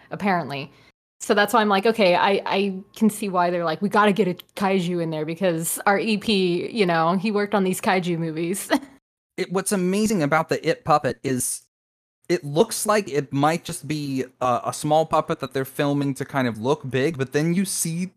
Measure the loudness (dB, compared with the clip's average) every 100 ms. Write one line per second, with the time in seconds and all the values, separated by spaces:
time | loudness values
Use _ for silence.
0 | -12 -4 0 0 -2 -8 -10 _ _ _
1 | _ -6 0 2 4 4 4 4 2 4
2 | 4 4 4 2 0 -2 -2 -4 -10 0
3 | 0 2 -2 0 2 0 -2 -2 0 4
4 | 4 4 0 -2 -10 -4 0 0 0 -2
5 | -2 -4 -6 -2 0 0 -2 -2 2 2
6 | 2 0 2 2 2 0 -2 0 2 2
7 | 2 2 0 0 0 0 0 0 0 0
8 | 0 -2 -4 -4 -4 -4 -2 -2 -2 -20
9 | _ _ _ -10 -4 -4 -2 -2 0 0
10 | 0 0 2 0 0 -2 -2 -2 2 2
11 | 2 -4 -4 -2 -4 -6 _ _ _ _
12 | _ _ -4 -4 0 0 2 0 0 0
13 | 0 -4 -2 0 2 0 -4 -10 -6 -4
14 | -4 -4 -4 -2 0 0 -2 -4 2 2
15 | 2 0 0 -4 -4 -4 -4 -2 0 0
16 | -2 -4 -4 -2 -2 -2 -2 -2 -2 0
17 | 0 -2 -2 0 0 0 -2 -2 -4 -4
18 | -8